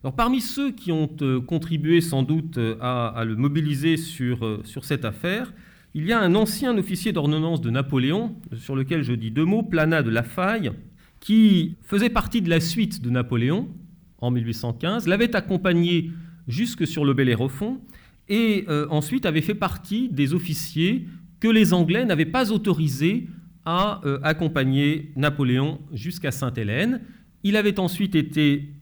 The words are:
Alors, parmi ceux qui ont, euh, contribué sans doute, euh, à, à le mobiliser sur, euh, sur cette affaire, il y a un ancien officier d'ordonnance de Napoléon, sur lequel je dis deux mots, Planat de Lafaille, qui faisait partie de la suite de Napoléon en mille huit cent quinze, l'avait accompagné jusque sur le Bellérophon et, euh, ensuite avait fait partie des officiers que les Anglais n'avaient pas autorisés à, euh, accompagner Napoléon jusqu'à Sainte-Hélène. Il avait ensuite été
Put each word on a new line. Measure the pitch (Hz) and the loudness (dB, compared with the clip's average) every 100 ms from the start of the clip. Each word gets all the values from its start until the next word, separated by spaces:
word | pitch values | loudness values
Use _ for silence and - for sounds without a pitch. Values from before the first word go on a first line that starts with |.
Alors, | 135 131 | -6 0
parmi | 233 262 | 2 2
ceux | 233 - 277 | -2 -2 -4
qui | - 180 | -2 -2
ont, | 160 151 - | 0 0 0
euh, | 139 127 | 0 0
contribué | 127 165 165 160 147 170 | 0 -4 -2 -2 4 4
sans | 165 135 | 4 0
doute, | 131 156 160 127 | 2 0 -2 -2
euh, | 113 113 | -2 -2
à, | 123 123 117 | -4 -2 -2
à | 117 113 | -2 -4
le | 107 | 0
mobiliser | 139 147 151 135 156 160 | 0 2 0 0 2 0
sur, | 165 - 123 120 113 | -2 -4 -2 -2 -4
euh, | 107 | -6
sur | - - - | -8 -14 -4
cette | 143 113 | -4 -4
affaire, | 104 175 208 254 - - - _ | -4 -4 -4 -6 -14 -20 -20 _
il | 151 160 | -6 0
y | |
a | 233 | 2
un | 185 190 | 4 4
ancien | 220 - 262 226 | 4 0 0 0
officier | 185 185 190 | 0 -2 -2
d'ordonnance | 180 147 156 160 165 | 0 0 0 0 -2
de | 113 | 0
Napoléon, | 123 135 139 127 185 233 - - 117 | -2 0 0 2 0 -2 -8 -12 -14
sur | - 135 | -6 -4
lequel | 135 165 | -2 -2
je | 120 | -2
dis | 120 110 | -2 -2
deux | 117 160 | 0 2
mots, | 214 | 2
Planat | 226 170 156 160 | 0 0 2 2
de | 120 | 2
Lafaille, | 113 - - 185 226 147 98 - - _ _ | 0 -2 -2 -2 -2 -4 -6 -14 -20 _ _
qui | - 220 220 185 165 165 | 2 6 8 6 2 -6
faisait | - 302 240 | -4 0 2
partie | 226 202 233 | 0 -2 -2
de | 175 | 2
la | 165 | 2
suite | 165 233 208 - | 2 0 -2 -2
de | 120 | -2
Napoléon | 123 123 120 123 180 262 - - - - _ | -2 0 0 0 0 -4 -12 -18 -20 -20 _
en | 123 | -2
mille | 123 117 | -2 -2
huit | 110 | -4
cent | 120 | -6
quinze, | 117 165 220 180 | -4 -2 -2 0
l'avait | 196 233 226 | 2 2 0
accompagné | - 185 185 170 170 170 165 - - - - | 0 0 2 2 4 2 0 -8 -14 -14 -8
jusque | 123 240 - 156 | -4 -4 -2 -4
sur | - 143 | 0 2
le | |
Bellérophon | 139 131 113 135 - 208 262 - - - _ - | 4 2 2 0 -4 -6 -6 -12 -20 -20 _ -4
et, | 202 226 202 185 | 0 2 0 0
euh, | 147 147 | -2 0
ensuite | 156 - 254 196 | -2 0 -2 0
avait | 156 | 0
fait | 175 208 | 0 -2
partie | 185 - - 214 254 | -2 -4 -6 -4 -2
des | 139 139 | 0 0
officiers | 175 175 156 - 151 175 254 - - - - | 0 -2 -6 -6 0 0 0 -4 -16 -20 -2
que | 220 | 4
les | 220 190 | 6 6
Anglais | 180 165 202 | 4 4 2
n'avaient | 247 160 160 | 2 2 2
pas | 254 233 | 2 0
autorisés | 214 214 165 156 127 160 240 - - - - | 0 2 2 0 0 0 0 -4 -14 -20 -12
à, | - 175 202 190 | -4 0 0 -2
euh, | 147 139 | -4 -2
accompagner | 147 156 165 160 131 135 143 156 143 127 | -2 0 -2 0 2 2 2 0 -6 -2
Napoléon | 147 147 131 123 143 - - | -2 0 0 2 0 -4 -10
jusqu'à | 127 131 175 143 | -10 -10 -6 -6
Sainte-Hélène. | 123 131 123 104 117 220 254 - - - _ | -4 -4 -4 -4 -2 -2 -2 -8 -20 -20 _
Il | 202 214 | 0 2
avait | 208 202 | 2 2
ensuite | 180 180 196 160 | -2 -2 0 0
été | 151 156 147 143 - - | 0 2 2 2 -4 -16